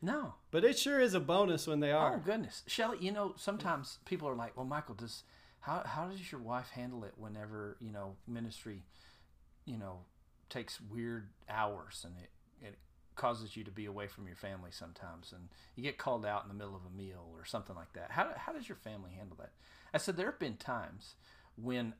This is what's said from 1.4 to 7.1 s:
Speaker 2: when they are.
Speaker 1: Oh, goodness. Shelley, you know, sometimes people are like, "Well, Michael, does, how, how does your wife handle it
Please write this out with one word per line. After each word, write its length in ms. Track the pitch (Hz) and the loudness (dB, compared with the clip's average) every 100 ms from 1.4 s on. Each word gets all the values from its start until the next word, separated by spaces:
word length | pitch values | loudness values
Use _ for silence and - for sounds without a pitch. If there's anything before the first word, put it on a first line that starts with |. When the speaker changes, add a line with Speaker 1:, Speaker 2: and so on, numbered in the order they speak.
| 196 160 - | 8 6 4
Speaker 2:
when 100 | 151 | 4
they 120 | 147 | 8
are. 220 | 151 151 | 8 8
Speaker 1:
Oh, 40 | - | 4
goodness. 440 | 160 220 151 - - | 2 2 0 -6 -2
Shelley, 320 | - 226 208 | 2 2 2
you 120 | 185 | 0
know, 220 | 208 202 - | 2 0 -2
sometimes 600 | - 208 180 151 135 - | -2 0 2 0 -2 -8
people 240 | - 180 147 | -2 0 0
are 60 | |
like, 220 | 120 117 - | 0 -2 -2
"Well, 100 | 131 | -2
Michael, 300 | 147 147 104 | -2 -4 -8
does, 260 | 117 - - - - - | -8 -10 -14 -20 -20 -10
how, 220 | - 170 - | -2 -2 -2
how 200 | 135 175 | -2 -2
does 240 | 190 175 | -4 -8
your 80 | 139 | -6
wife 300 | 113 123 120 | -2 -2 -2
handle 340 | 123 123 123 | -6 -6 -6
it 100 | 101 | -8